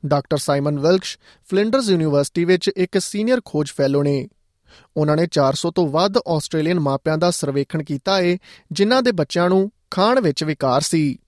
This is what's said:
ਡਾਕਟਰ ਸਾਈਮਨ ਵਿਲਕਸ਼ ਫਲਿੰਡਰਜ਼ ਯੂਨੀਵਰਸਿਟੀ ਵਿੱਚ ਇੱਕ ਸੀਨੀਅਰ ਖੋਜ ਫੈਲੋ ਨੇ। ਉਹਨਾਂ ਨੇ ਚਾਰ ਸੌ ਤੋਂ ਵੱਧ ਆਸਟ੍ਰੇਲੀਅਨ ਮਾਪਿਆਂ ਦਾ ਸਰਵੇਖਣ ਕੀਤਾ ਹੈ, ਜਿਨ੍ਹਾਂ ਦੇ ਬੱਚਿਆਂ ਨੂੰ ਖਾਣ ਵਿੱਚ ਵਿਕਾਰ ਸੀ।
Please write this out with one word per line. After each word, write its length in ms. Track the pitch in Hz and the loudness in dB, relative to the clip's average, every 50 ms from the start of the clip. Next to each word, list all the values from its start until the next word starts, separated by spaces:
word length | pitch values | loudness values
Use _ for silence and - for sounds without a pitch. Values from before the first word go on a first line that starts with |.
| - | -2
ਡਾਕਟਰ 320 | 143 147 143 - _ 156 | 0 -2 -2 0 _ -4
ਸਾਈਮਨ 420 | 143 - - 143 143 139 147 147 143 | -4 0 -2 -2 0 0 -2 -2 0
ਵਿਲਕਸ਼ 380 | 139 160 185 190 - - - _ _ - - _ _ - | 2 2 2 2 0 -6 -14 _ _ -20 -20 _ _ -4
ਫਲਿੰਡਰਜ਼ 400 | 185 190 208 226 226 269 254 208 | 0 0 0 2 0 0 2 2
ਯੂਨੀਵਰਸਿਟੀ 540 | 190 170 160 156 143 143 143 - _ 175 170 | 0 2 2 2 2 0 0 0 _ -2 2
ਵਿੱਚ 240 | 170 185 175 - - - | 2 2 2 2 -4 -2
ਇੱਕ 200 | - 180 180 - 190 | -2 -4 0 0 -2
ਸੀਨੀਅਰ 420 | 175 - - 202 214 233 254 247 - | -2 -2 -4 -4 0 0 0 0 -2
ਖੋਜ 260 | - - 151 151 143 | -4 -4 -4 -4 -2
ਫੈਲੋ 320 | - - 139 135 139 143 143 | -2 -2 0 2 2 2 2
ਨੇ। 240 | 143 143 135 - - _ _ _ _ _ _ _ _ - - _ _ _ | 2 0 -2 -4 -8 _ _ _ _ _ _ _ _ -20 -20 _ _ _
ਉਹਨਾਂ 180 | 160 151 147 151 | -2 0 2 2
ਨੇ 80 | 156 170 | 0 0
ਚਾਰ 260 | 170 - 156 139 135 135 | 0 0 2 2 2 0
ਸੌ 180 | - - 170 | 0 -4 -2
ਤੋਂ 160 | 165 175 170 | 0 0 0
ਵੱਧ 300 | 151 135 160 180 202 196 | 0 2 0 0 2 0
ਆਸਟ੍ਰੇਲੀਅਨ 640 | 240 - - 170 156 - - - 160 151 160 180 175 | -2 -2 0 -2 -2 -2 -2 -4 -2 0 0 0 0
ਮਾਪਿਆਂ 380 | 151 139 135 139 _ 160 156 | 0 0 -2 -2 _ -2 0
ਦਾ 140 | 156 170 175 | 0 0 0
ਸਰਵੇਖਣ 520 | 170 - - 143 135 143 139 _ - 156 165 | 0 -2 -4 -2 -2 -2 -4 _ -4 -8 -6
ਕੀਤਾ 340 | - 147 135 _ - 196 | -4 -8 -6 _ 0 0
ਹੈ, 200 | 190 180 175 180 185 _ - - - _ _ | 2 2 0 0 -2 _ -16 -20 -20 _ _
ਜਿਨ੍ਹਾਂ 300 | 160 - 196 214 247 262 | -2 0 2 2 2 2
ਦੇ 100 | 254 247 | 2 2
ਬੱਚਿਆਂ 380 | 220 170 151 - - 175 175 180 | 0 0 -4 -2 0 0 2 4
ਨੂੰ 220 | 185 190 196 208 _ _ _ _ | 4 2 2 0 _ _ _ _
ਖਾਣ 280 | - 185 190 220 247 269 | -2 0 2 4 2 2
ਵਿੱਚ 220 | 226 160 139 - 156 | 2 0 -2 0 -4
ਵਿਕਾਰ 380 | 156 156 _ - 131 123 135 | -4 -4 _ 0 0 2 0
ਸੀ। 360 | - - - 165 151 143 123 - _ | 0 0 0 0 0 0 -2 -6 _